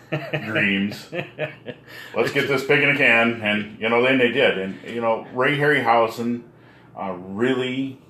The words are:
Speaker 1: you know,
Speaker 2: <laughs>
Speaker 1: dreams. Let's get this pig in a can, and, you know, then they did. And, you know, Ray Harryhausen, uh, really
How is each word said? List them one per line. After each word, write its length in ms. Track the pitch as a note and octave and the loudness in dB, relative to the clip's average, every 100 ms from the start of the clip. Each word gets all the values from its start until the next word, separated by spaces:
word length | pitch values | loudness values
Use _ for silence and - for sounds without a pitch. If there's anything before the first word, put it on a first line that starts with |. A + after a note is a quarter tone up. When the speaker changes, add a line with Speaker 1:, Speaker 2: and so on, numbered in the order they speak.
| - | -8
Speaker 1:
you 80 | D3+ | -8
know, 280 | - - G#2+ | -6 -8 -4
Speaker 2:
<laughs> 60 | |
Speaker 1:
dreams. 560 | A2 G2+ G2 G#2 - - E3+ E3 - D#3 - A#2+ - - - - - | -2 0 0 -2 -6 -10 -10 -10 -8 -10 -8 -14 -14 -18 -18 -6 -2
Let's 160 | - | 0
get 160 | C#3 C3+ | 0 0
this 180 | C#3 - | 0 2
pig 160 | C#3+ | 2
in 80 | C#3+ | 4
a 60 | C#3 | 4
can, 460 | B2+ A#2 A#2 A2+ | 4 4 4 0
and, 380 | G#2+ G#2 G#2 - | -2 -2 -4 -6
you 80 | A2 | 0
know, 140 | A#2 | 2
then 160 | B2+ C3 | 4 4
they 140 | A#2+ | 4
did. 260 | C3+ A2 F#2 | 4 2 2
And, 160 | F#2+ F#2 | -4 -8
you 160 | E2+ A#2 | -10 -4
know, 240 | A#2 A2 - | 0 -2 -4
Ray 240 | B2 C#3 D3 | -2 0 2
Harryhausen, 840 | D3 C#3 A#2 A#2 A2 - A#2 A#2+ - - - - - - | 2 2 4 4 4 0 -4 -4 -8 -20 -20 -20 -20 -10
uh, 120 | F#2+ F2+ | -8 -8
really 840 | F#2+ G2 B2+ B2+ B2+ C3 C3+ B2 | -8 0 0 2 -2 -4 -6 -8